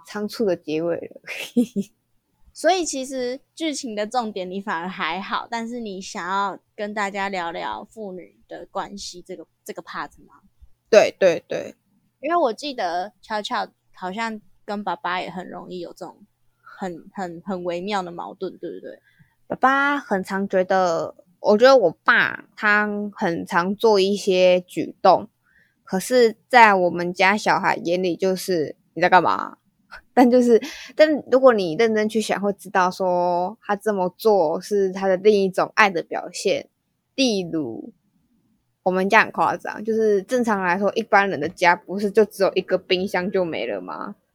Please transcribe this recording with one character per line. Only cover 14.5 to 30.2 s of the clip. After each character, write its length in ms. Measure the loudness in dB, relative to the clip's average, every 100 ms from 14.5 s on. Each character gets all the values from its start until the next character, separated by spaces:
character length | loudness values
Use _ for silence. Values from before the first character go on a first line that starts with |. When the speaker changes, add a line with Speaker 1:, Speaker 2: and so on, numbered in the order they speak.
| _ -10
Speaker 2:
跟 180 | -8
爸 120 | -6 -6
爸 260 | -4 -6
也 80 | -6
很 180 | -10 -14
容 220 | -14 -14
易 80 | -14
有 160 | -14
这 100 | -14
种 220 | -18 -18 -20 _ _ _
很， 480 | -20 -12 -10 -10 -14
很， 260 | -10 -10 -10 -10
很 180 | -8
微 160 | -6 -6
妙 220 | -4 -6
的 100 | -6
矛 220 | -10 -14
盾， 240 | -10 -10 -10
对 140 | -12
不 80 | -12
对？ 200 | -16 -20 _ _ _ _ -12
Speaker 1:
爸 100 | -2
爸 440 | 2 2 0 -2
很 240 | -2 -4
常 260 | -2 -4 -2
觉 140 | 0
得， 500 | 2 2 2 0 -4 -10 _ _
我 160 | 2 6
觉 120 | 8
得 100 | 8
我 140 | 4 2
爸 420 | 2 2 2 -2 -14 -4
他 340 | 0 2 0 -4 -8 -4
很 300 | -2 -2 -2
常 300 | 0 0 2
做 240 | 4 4
一 160 | 4 0
些 440 | 2 4 6 4
举 340 | 0 -6 -8 2
动， 300 | 4 4 2 _ _ _ _ _
可 160 | -6 -6
是 380 | 0 4 4 2 _
在 260 | 6 8
我 160 | 6 2
们 240 | -2 -4
家 240 | 0 2 2
小 220 | 2 0
孩 160 | 0 -2
眼 260 | -2 -2
里 140 | -2 -2
就 200 | -2 -2
是 400 | -2 -2 -2 -8 _ -2
，“你 60 |
在 40 | 4
干 140 | 6
嘛？” 360 | 4 0 -4 -12 _ _ _
<laughs> 220 | -20 -2
但 160 | 4